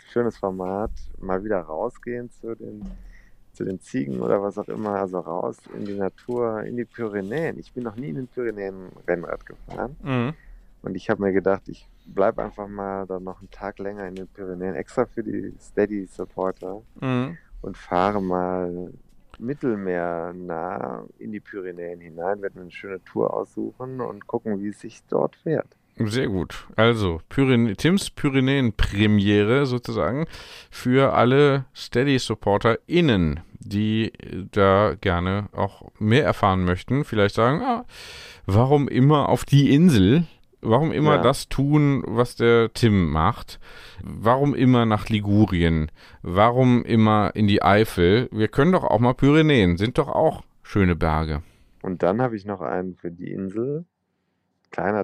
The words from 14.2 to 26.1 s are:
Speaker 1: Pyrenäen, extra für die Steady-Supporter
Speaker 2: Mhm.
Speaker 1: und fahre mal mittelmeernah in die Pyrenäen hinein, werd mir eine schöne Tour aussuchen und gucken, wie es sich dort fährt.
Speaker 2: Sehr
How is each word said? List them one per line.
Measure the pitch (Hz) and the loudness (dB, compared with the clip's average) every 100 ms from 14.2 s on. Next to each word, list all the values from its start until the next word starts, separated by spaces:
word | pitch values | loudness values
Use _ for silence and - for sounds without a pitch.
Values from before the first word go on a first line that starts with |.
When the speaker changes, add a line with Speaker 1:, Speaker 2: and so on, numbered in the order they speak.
| 92 | -16
Speaker 1:
Pyrenäen, | - 95 90 92 78 | -14 -12 -8 -8 -8
extra | - - 120 | -8 -4 -4
für | - | -4
die | 110 101 98 101 | -8 -8 -8 -14
Steady-Supporter | - - 104 104 90 - 95 - 95 - 92 101 113 - | -10 -2 -2 -2 -8 -12 -12 -6 -6 -6 -10 -12 -16 -10
Speaker 2:
Mhm. | 135 123 131 165 _ - | -4 -4 -4 -10 _ -16
Speaker 1:
und | - 95 | -14 -14
fahre | - 90 95 104 | -4 0 0 0
mal | 92 90 90 92 90 87 87 - _ - _ - | -2 -2 -2 -4 -6 -8 -12 -16 _ -20 _ -14
mittelmeernah | 113 147 135 104 95 90 87 85 85 90 90 82 87 104 127 58 50 - | -10 -6 -4 -4 -4 -4 -4 -6 -8 -10 -10 -8 -6 -6 -8 -10 -14 -16
in | 113 | -12
die | 107 | -12
Pyrenäen | - 104 92 87 87 87 | -12 -14 -12 -10 -12 -12
hinein, | 85 82 87 101 | -16 -8 -6 -4
werd | 98 90 | -6 -12
mir | |
eine | 87 | -18
schöne | - 98 95 | -16 -12 -14
Tour | - 113 113 | -10 -2 -2
aussuchen | - 98 - 110 - 127 131 | -2 -8 -8 -10 -10 -12 -8
und | 117 104 - | -10 -10 -8
gucken, | 120 113 98 | -8 -4 -6
wie | 101 | -6
es | 101 | -10
sich | 104 - - | -16 -18 -6
dort | - - _ | -2 -2 _
fährt. | 170 147 - _ _ - | -4 -4 -4 _ _ -6
Speaker 2:
Sehr | 107 | -4